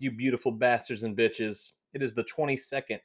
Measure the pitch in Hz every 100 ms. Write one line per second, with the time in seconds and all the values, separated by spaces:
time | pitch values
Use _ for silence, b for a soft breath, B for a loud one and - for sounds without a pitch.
0 | 135 113 131 123 131 113 123 117 - 110
1 | 110 104 113 - 110 101 - - _ 143
2 | 131 113 110 - 147 135 - 135 - 107